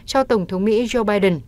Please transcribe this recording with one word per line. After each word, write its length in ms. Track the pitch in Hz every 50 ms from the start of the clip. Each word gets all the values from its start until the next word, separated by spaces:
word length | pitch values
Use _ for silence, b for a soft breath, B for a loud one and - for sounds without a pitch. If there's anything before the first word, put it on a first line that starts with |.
| B
cho 200 | B - 269 262
Tổng 220 | - 247 214 175
thống 180 | - 190 180 196
Mỹ 220 | 220 214 220 247
Joe 180 | 226 240 240 220
Biden 360 | 208 208 202 190 190 175 143 -